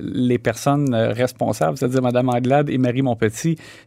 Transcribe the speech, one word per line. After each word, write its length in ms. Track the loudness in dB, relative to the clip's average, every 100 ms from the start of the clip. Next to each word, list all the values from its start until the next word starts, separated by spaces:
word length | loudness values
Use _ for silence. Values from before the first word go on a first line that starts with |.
les 380 | -6 -2 0 0
personnes, 520 | -2 -2 0 0 0 0
euh, 160 | 0
responsables, 640 | 0 -2 -2 -4 0 -2 0
c'est-à-dire 240 | -2 0
Madame 280 | 2 2 2
Anglade 380 | 0 2 2 2
et 80 | 0
Marie 240 | 0 0
Montpetit, 540 | 0 0 0 0 -4 -4 -8 -20